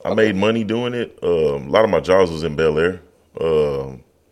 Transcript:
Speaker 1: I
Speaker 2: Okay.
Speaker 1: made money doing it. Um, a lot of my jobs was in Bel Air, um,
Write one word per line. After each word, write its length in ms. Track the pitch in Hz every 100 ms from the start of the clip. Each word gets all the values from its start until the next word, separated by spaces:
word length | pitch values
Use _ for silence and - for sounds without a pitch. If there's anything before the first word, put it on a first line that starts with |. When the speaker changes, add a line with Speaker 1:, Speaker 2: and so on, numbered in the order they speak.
Speaker 1:
I 40 | -
Speaker 2:
Okay. 60 | 104
Speaker 1:
made 200 | 107 95
money 280 | 104 113
doing 300 | 104 113 123
it. 240 | 123 113 -
Um, 460 | 87 85 76 71 67
a 20 |
lot 140 | 90
of 60 | 110
my 100 | 85
jobs 300 | 76 95 90
was 140 | 80
in 120 | 80 73
Bel 220 | 80 76
Air, 240 | 85 90 - _ _ -
um, 640 | 80 78 73 69 67 65 - _ _